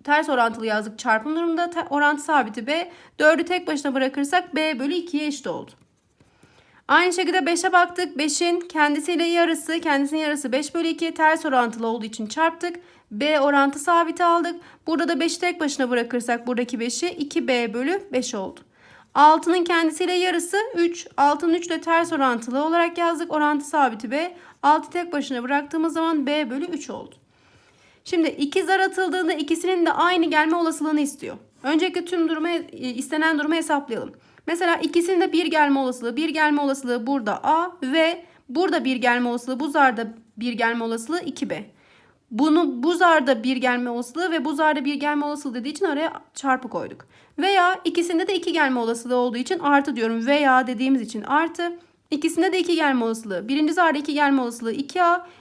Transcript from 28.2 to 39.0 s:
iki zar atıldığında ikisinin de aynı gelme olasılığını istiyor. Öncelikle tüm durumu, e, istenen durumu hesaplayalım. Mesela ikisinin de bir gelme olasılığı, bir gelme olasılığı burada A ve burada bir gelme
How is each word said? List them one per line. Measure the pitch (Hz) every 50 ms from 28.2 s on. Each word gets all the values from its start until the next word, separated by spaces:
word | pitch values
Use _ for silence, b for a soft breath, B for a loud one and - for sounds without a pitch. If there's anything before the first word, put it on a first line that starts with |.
| 320 285
iki | - - 285 285 - 381
zar | 349 320 381 381
atıldığında | 381 381 381 370 381 339 285 370 339 330
ikisinin | 359 302 294 302 330 320 349 370 370 349 330
de | 320
aynı | - - 330 349 370 349 320 311
gelme | 311 302 311 311 330
olasılığını | 349 330 320 320 320 294 311 302 302
istiyor. | 285 285 - - - 98 - - - _ _ _
Öncelikle | - 269 320 311 370 359 349 349 349
tüm | - 359 339 330 320
durumu, | 320 311 320 349
e, | 339 330 - -
istenen | - - 254 254 240 247 262 - 320 311 320 320 320 294
durumu | 294 302 339
hesaplayalım. | 330 320 320 302 277 285 - 226 175 113 - - b b b b b b
Mesela | 311 339 339 370 339 330
ikisinin | - 320 - - 339 339 359 381 339
de | 381 370
bir | 339 330 349
gelme | 311 311 302 294 285 277 269
olasılığı, | 269 254 247 254 233 233 233
bir | 277 320 320
gelme | 277 311 302 302 294 294
olasılığı | 285 277 269 277 - 247 240 240 220
burada | 262 277 269 220 208 - - -
A | 262 311 330 349 359 349 -
ve | 277 254 285 320 320 330 349 339 B B B B B -
burada | 240 311 370 370 320 311 226
bir | 262 262
gelme | 226